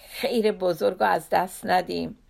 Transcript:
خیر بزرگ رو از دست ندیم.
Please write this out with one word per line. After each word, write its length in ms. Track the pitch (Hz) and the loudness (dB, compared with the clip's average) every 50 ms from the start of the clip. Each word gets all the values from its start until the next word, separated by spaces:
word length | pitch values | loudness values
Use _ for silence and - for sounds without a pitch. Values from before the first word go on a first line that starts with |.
| - - | -20 -16
خیر 420 | - - - - - 226 208 214 | -10 -4 -2 0 0 2 2 2
بزرگ 480 | 202 185 185 180 170 160 202 202 185 - | 0 0 0 0 0 2 0 0 2 2
رو 60 | - | 2
از 240 | 196 180 170 - - | 2 2 0 0 0
دست 360 | 185 175 180 185 - - - | 0 0 0 0 -6 -8 -2
ندیم. 520 | 185 180 185 175 175 180 - - 160 - - _ | 2 2 2 2 0 -4 -4 -4 -6 -8 -14 _